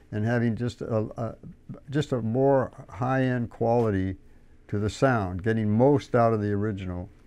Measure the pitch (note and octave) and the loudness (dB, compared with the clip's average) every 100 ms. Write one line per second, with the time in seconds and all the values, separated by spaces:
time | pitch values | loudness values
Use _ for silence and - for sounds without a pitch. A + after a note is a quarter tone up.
0 | - G#2 A2 A#2+ A#2 G#2+ A#2+ - - A2 | -10 -4 0 2 0 0 -4 -6 -4 -2
1 | B2 - A2+ - - - - - - C#3+ | -2 -6 -10 -10 -18 -18 -18 -16 -6 -4
2 | - B2+ A2+ B2 C#3 C3+ A#2 - - - | -2 -2 0 2 4 4 0 -8 -16 -6
3 | B2+ C3 C3 B2 A2+ - A#2 A#2+ A2+ F#2+ | -2 0 0 -2 -4 -2 2 2 2 0
4 | F#2+ F#2+ - - - - - G#2 G#2+ - | -2 -6 -14 -20 -20 -20 -6 -4 -4 0
5 | C3+ A#2 F#2 F#2 A2 A2+ G#2+ A2 C3+ C#3+ | 2 2 -2 -4 -2 0 2 4 4 4
6 | - A#2+ A#2 A2 G#2 G2+ A2 G2 F#2 F2 | 2 2 4 2 0 0 -2 -4 -8 -8
7 | F2 - | -10 -16